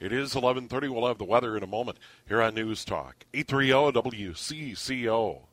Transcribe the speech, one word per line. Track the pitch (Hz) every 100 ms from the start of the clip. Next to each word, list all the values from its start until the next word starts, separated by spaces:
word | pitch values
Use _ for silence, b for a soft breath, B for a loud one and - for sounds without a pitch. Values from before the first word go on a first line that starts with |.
It | 98
is | 127 139
eleven | 131 123 127 120
thirty. | 127 139
We'll | 117 123
have | 104
the |
weather | 95 120 120 107
in |
a | 95
moment | 107 123 - B B -
here | 110
on | 113
News | 110 110 107 -
Talk | 85 65 - -
eight | 139 147
three | 139 135
oh | 131 147
W | 120 127 107 95
C | 85 - 156 143
C | 92 - 127 117
O. | 113 104 73 -